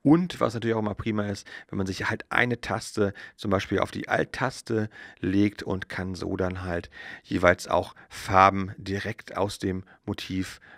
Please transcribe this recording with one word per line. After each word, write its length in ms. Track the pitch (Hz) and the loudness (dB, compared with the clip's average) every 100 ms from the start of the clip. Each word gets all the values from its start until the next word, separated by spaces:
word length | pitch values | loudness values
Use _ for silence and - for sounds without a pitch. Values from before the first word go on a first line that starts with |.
Und 380 | 139 165 180 - | 8 6 4 0
was 140 | - | -2
natürlich 220 | 117 113 113 | 0 0 0
auch 40 | |
immer 160 | 107 98 | 0 -2
prima 320 | 113 107 101 | -2 -2 -2
ist, 200 | 101 - - - | -6 -10 -18 -8
wenn 80 | - | -4
man 100 | 95 | -4
sich 220 | 92 98 | -2 -4
halt 160 | 110 - | -4 -2
eine 320 | - 123 117 | 0 2 0
Taste 520 | - 98 - - 101 - - _ | -4 -6 -4 0 0 -2 -18 _
zum 160 | 104 | 0
Beispiel 280 | 98 - 98 | 0 2 0
auf 120 | - | 0
die 180 | - - | -4 -2
Alt-Taste 800 | 107 - - 131 - - 110 107 - - - | 0 0 -2 -4 -4 -4 -2 -2 -8 -20 -6
legt 440 | 95 98 101 - | 0 2 2 0
und 260 | - 95 - | -6 -6 -4
kann 260 | - 92 87 | -8 -6 -6
so 200 | 87 95 | -6 -2
dann 260 | 92 90 | -2 -4
halt 260 | 90 87 - - - - | -4 -6 -6 -16 -16 -18
jeweils 440 | _ 90 90 90 - | _ 4 6 4 2
auch 280 | 87 - - - | -2 -2 -12 -18
Farben 640 | - - 95 95 98 95 - | -12 2 8 8 8 -4 -8
direkt 600 | 95 98 98 - - - | -6 -4 -4 -8 -10 -2
aus 220 | 101 - | -2 -2
dem 240 | 101 92 - - - | -4 -4 -8 -14 -8
Motiv 540 | 101 - 92 92 - - | -8 -4 -4 -4 -10 -20